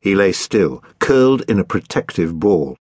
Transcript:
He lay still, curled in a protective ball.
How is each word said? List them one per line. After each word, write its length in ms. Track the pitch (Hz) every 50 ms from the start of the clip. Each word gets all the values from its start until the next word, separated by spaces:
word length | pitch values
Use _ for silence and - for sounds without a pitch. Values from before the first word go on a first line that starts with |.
| _
He 120 | 98 98
lay 180 | 98 101 95 87
still, 500 | - - - - 110 92 73 65 - _ - _ _
curled 440 | - - 139 131 127 131 135 127 -
in 120 | - 117 101
a 40 | 90
protective 720 | - - 95 - _ - 143 160 - - - 85 82 85
ball. 380 | 80 90 104 101 82 73 67 64 _ _